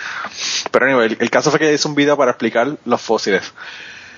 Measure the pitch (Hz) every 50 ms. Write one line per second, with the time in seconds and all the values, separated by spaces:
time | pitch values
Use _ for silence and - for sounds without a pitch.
0 | - - - - - - - - - - - - - - - - 120 135 135 127
1 | 113 110 107 - 117 117 - 127 127 156 143 156 156 156 151 147 - 156 147 147
2 | 143 143 143 135 143 123 120 - 120 113 107 117 117 139 151 - - 120 123 113
3 | - - 110 107 - 110 98 90 - - - - - - - - - - - -
4 | - - -